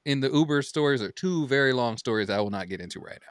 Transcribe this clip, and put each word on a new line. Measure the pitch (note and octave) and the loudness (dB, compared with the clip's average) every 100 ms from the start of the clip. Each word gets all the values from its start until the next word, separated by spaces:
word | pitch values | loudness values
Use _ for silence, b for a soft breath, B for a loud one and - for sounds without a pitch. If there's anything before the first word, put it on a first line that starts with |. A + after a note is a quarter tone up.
| D3 | -2
in | C#3 | 0
the | C3+ | 2
Uber | D#3+ D#3+ D3 | 4 4 2
stories | C#3 D#3 D3 C3+ | 0 0 2 2
are | G2 | -2
two | - F#3 F3 C#3 | -4 -2 0 2
very | C#3 C3+ | 2 4
long | B2+ A#2+ A2 | 2 0 -2
stories | - A2 G2+ | -2 0 0
I | A#2+ | 0
will | G#2 | 0
not | G2 F#2 | -4 -6
get | F#2+ | -8
into | F2+ F2+ | -10 -14
right | E2+ - - | -16 -18 -20